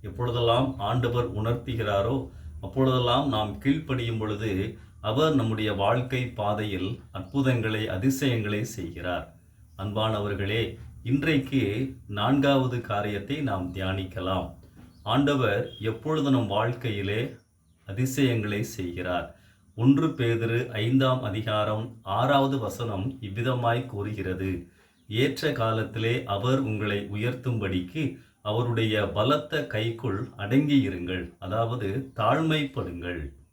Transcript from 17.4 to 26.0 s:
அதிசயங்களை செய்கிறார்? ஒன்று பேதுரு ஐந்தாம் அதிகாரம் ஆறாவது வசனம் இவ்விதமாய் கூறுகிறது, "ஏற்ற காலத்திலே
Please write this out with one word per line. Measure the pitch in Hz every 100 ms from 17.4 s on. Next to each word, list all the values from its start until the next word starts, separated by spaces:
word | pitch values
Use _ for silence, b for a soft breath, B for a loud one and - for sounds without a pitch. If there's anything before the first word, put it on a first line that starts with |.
| _ _ _ _ -
அதிசயங்களை | 98 131 131 135 113 104 104
செய்கிறார்? | - - 87 87 90 87 85 B B B B
ஒன்று | - 120 143 160
பேதுரு | - 117 110 113 117 -
ஐந்தாம் | 107 110 135 131 127
அதிகாரம் | 110 101 110 107 104 107 113 -
ஆறாவது | 95 104 131 139 135 139
வசனம் | 104 - 113 98 117 -
இவ்விதமாய் | 101 98 120 123 117 120 -
கூறுகிறது, | 101 101 107 92 90 95 87 - b b b -
"ஏற்ற | 107 139 135 156
காலத்திலே | 131 113 110 107 110